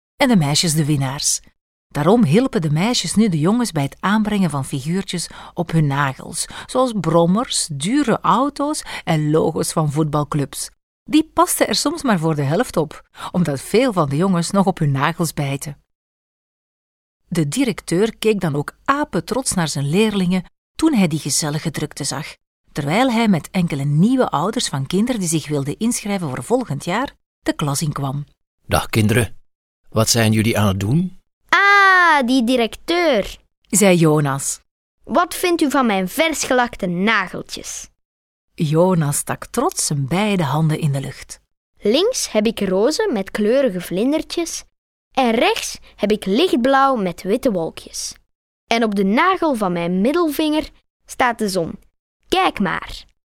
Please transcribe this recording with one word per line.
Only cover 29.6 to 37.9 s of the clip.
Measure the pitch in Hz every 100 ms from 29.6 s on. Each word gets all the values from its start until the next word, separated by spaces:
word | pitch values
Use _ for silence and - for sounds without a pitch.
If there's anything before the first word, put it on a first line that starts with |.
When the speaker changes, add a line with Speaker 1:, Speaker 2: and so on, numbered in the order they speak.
| _ _ _
Speaker 2:
wat | - 113
zijn | 117 110
jullie | 110 110 101
aan | 104
het | 98
doen?" | 101 147 180 - _ _ _
Speaker 3:
"Ah, | 339 403 403 392 370 349 302 240
die | 262
directeur," | 226 254 226 - - 339 339 240 185 - _ _ _
Speaker 1:
zei | 190 208 180
Jonas. | 160 151 147 135 - - _ _ _ _
Speaker 3:
"Wat | - 240 349
vindt | - 359 339
u | 302
van | 285 247
mijn | 196 185
versgelakte | - 320 302 - 254 240 - 185
nageltjes?" | 175 202 220 185 - - - - - -